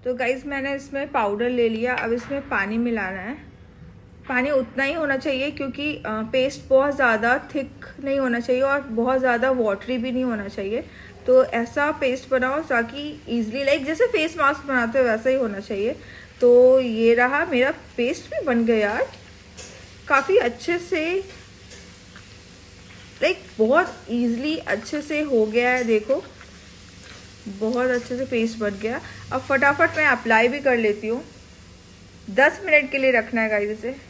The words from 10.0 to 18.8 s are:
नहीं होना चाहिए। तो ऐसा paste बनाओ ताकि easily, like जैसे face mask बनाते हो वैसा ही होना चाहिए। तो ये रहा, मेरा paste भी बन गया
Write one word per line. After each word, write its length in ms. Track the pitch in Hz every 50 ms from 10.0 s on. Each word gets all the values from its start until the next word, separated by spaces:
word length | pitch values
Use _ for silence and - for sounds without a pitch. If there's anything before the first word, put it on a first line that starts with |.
| 226 262 240
नहीं 120 | 254 254
होना 240 | 254 233 214 202 196
चाहिए। 360 | - - 196 196 214 254 339 - - - - - - - -
तो 180 | - 254 262 262
ऐसा 460 | - - 233 233 233 - 294 285 294
paste 400 | 311 302 285 262 247 262 254 -
बनाओ 300 | 262 254 247 254 269 294
ताकि 640 | 320 - 262 233 233 226 240 285 294 302 294 - - -
easily, 360 | 233 240 220 214 214 269 277
like 200 | 269 285 311 262
जैसे 220 | 277 320 311 466
face 320 | 480 480 370 311 330 330 349
mask 260 | 294 269 294 294 -
बनाते 320 | 285 269 254 233 226 226 269
हो 60 | 254
वैसा 260 | 240 220 220 226 262
ही 60 | 262
होना 240 | 269 254 226 202 196
चाहिए। 360 | 202 - 220 196 202 233 302 - - - - - - - - -
तो 400 | - 240 240 247 247 254 262 262
ये 340 | 262 247 220 220 226 233 233
रहा, 300 | 233 247 254 269 294 330
मेरा 260 | 359 302 240 247 277
paste 640 | 311 - - - - - 240 247 330 - - - -
भी 100 | 640 427
बन 200 | 302 240 233 233
गया 240 | 226 233 220